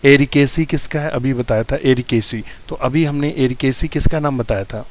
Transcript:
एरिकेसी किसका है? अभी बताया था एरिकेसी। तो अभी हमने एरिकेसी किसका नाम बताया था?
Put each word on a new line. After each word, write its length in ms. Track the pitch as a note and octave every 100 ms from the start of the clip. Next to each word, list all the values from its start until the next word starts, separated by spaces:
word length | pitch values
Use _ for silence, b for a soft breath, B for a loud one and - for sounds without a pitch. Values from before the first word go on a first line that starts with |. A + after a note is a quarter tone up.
| C#3
एरिकेसी 600 | C#3 C#3+ D3 C#3+ - D#3+
किसका 340 | D3 - D3+
है? 100 | D3
अभी 240 | C3+ B2+
बताया 300 | B2 A#2+ A2
था 140 | A2+ C#3
एरिकेसी। 600 | C3+ B2+ B2 A#2+ - A2+ - B -
तो 80 | -
अभी 300 | C3 C#3+ D#3
हमने 300 | C#3+ D3 B2+
एरिकेसी 500 | C3 B2+ C3+ B2+ D#3+
किसका 320 | D3+ - D#3+
नाम 180 | D3 C3
बताया 260 | A#2 G#2
था? 220 | G2 G#2+ -